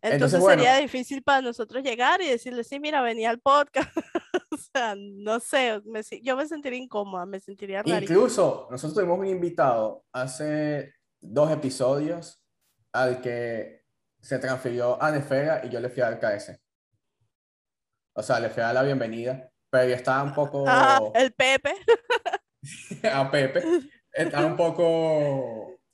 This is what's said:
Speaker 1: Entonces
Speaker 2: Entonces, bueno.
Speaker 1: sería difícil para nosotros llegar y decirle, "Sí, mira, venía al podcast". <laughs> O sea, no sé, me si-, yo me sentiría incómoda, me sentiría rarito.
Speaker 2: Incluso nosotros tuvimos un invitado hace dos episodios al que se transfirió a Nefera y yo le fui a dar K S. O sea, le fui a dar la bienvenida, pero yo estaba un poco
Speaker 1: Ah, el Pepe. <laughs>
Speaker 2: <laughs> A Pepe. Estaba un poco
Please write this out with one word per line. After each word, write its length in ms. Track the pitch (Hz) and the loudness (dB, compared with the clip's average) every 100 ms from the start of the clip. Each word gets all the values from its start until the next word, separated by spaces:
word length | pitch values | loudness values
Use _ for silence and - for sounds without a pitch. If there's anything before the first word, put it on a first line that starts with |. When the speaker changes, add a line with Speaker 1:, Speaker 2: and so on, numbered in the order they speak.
Speaker 1:
Entonces 140 | - | 0
Speaker 2:
Entonces, 260 | - - 349 | 2 4 6
bueno. 220 | - - | 6 8
Speaker 1:
sería 140 | 247 262 | 6 6
difícil 460 | 277 262 254 269 | 2 -4 -6 -4
para 180 | 254 269 | 2 2
nosotros 400 | 262 233 220 240 | 2 -6 -8 -6
llegar 380 | 269 233 254 359 | -6 0 2 2
y 60 | 339 | 2
decirle, 340 | 240 254 247 | -2 -2 -10
"Sí, 160 | 233 277 | -8 -8
mira, 240 | 302 302 | -2 0
venía 280 | 240 226 220 | 0 -2 -2
al 100 | 240 | 0
podcast". 500 | - 277 294 262 - - | 4 4 4 -2 -4 -6
<laughs> 480 | - - - 359 _ | -6 -8 -4 -8 _
O 40 | 294 | -12
sea, 380 | - 269 233 202 | -6 -4 -4 -6
no 440 | 202 196 208 233 | -12 -12 -4 -4
sé, 400 | - 277 247 214 | -2 0 0 -2
me 180 | 208 220 | -6 -10
si-, 200 | 214 - | -10 -10
yo 140 | 233 262 | -4 -4
me 100 | 302 | -4
sentiría 320 | 311 285 247 | -6 -8 -8
incómoda, 480 | 254 214 202 185 180 | -8 -8 -6 -8 -10
me 140 | 190 | -12
sentiría 420 | - 196 202 196 | -14 -16 -8 -6
rarito. 300 | 214 208 196 | -2 -2 4
Speaker 2:
Incluso 560 | 170 247 - 165 - - | 4 4 4 2 0 -8
nosotros 240 | 127 156 | -10 -4
tuvimos 240 | 156 180 180 | -2 0 0
un 80 | 190 | -2
invitado 760 | 185 175 165 143 117 110 - _ | -2 -4 0 2 2 -2 -6 _
hace 840 | 127 131 135 151 151 151 147 135 _ _ _ | -8 -8 -6 -4 -2 -2 -4 -8 _ _ _
dos 300 | - 117 151 | -6 0 2
episodios 920 | 147 131 - 127 143 151 170 160 _ _ _ _ _ _ | 2 -2 -2 0 0 -2 -6 -10 _ _ _ _ _ _
al 280 | 120 131 123 | -2 0 -2
que 600 | 127 120 120 113 104 - _ _ _ _ | -4 -6 -6 -6 -8 -14 _ _ _ _
se 180 | - 135 | -8 -6
transfirió 640 | 135 131 127 120 120 123 | -4 -4 -4 -2 0 0
a 80 | 156 | 0
Nefera 540 | 151 139 135 147 156 | 0 -2 -2 0 -2
y 60 | 120 | -4
yo 100 | 117 | -6
le 80 | 123 | -6
fui 140 | - | -2
a 80 | 120 | -2
dar 100 | 113 | 0
K 140 | 117 | -4
S. 260 | 104 - - _ _ _ _ _ _ _ _ _ _ _ _ _ _ _ | -4 -8 -20 _ _ _ _ _ _ _ _ _ _ _ _ _ _ _
O 80 | - | -10
sea, 180 | 110 120 | -2 0
le 100 | 117 | 0
fui 120 | - | -2
a 40 | 117 | 0
dar 80 | |
la 80 | 123 | 2
bienvenida, 680 | 135 135 117 113 120 131 - _ _ | 2 0 -4 -6 -6 -8 -12 _ _
pero 180 | 127 127 | 2 4
yo 60 | |
estaba 280 | 123 - 131 | 2 0 0
un 120 | 143 | 0
poco 320 | 143 143 139 139 | -2 -2 0 2
Speaker 1:
Ah, 300 | 254 269 269 107 | 6 6 6 4
el 180 | 220 262 | 2 0
Pepe. 420 | - 262 269 - | 2 2 2 0
<laughs> 680 | 381 - 453 _ 466 - - _ _ | -4 2 2 _ -2 -2 -8 _ _
Speaker 2:
<laughs> 500 | - - - - - | -18 -18 -16 -4 0
A 180 | 135 135 | 0 2
Pepe. 320 | 147 135 - 320 349 262 _ _ | 2 2 0 2 0 -2 _ _
Estaba 340 | - 165 143 156 | -4 -2 2 0
un 100 | - | 2
poco 1200 | 170 165 170 165 160 156 147 135 120 113 95 - _ | 0 4 2 4 2 2 2 -2 -4 -8 -12 -18 _